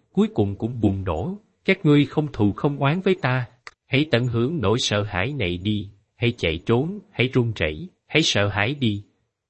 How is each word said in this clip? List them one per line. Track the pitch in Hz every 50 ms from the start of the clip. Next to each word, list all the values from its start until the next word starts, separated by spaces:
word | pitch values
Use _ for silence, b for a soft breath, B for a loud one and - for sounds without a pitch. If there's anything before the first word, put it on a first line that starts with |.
| _ _
cuối | _ 190 214 220 -
cùng | 120 107 98 101
cũng | - 110 113 131 117
bùng | 110 101 95 98 92
nổ. | 95 80 80 - 175 196 208 _ _ _ _ _
"Các | - 190 - -
ngươi | 151 147 147 143
không | - - 156 151 147 -
thù | - 104 101
không | 101 - - 147 143
oán | 139 139 139 156 190
với | 185 196 185 -
ta, | - 127 127 131 123 - _ _ _ - - _ _
hãy | _ - 131 151 156
tận | - 117 123
hưởng | 127 117 117 117 135 175 156
nỗi | 98 98 110 127
sợ | - - 104 104 107
hãi | 107 - 90 98 131 151
này | 135 101 87 90 87 92
đi, | 107 107 101 98 101 - _ _ _ _
hãy | _ 123 120 117
chạy | - - 85 78 82 -
trốn, | - 117 123 147 170 202 214 - _
hãy | _ - 120 127 -
run | 131 120 117 101
rẩy, | - 87 78 78 78 85 - - _ _
hãy | _ - 156
sợ | 160 - - 101 101
hãi | 104 - 107 104 120 147
đi." | 143 131 110 101 101 - _ _ _ _ _ _ _ _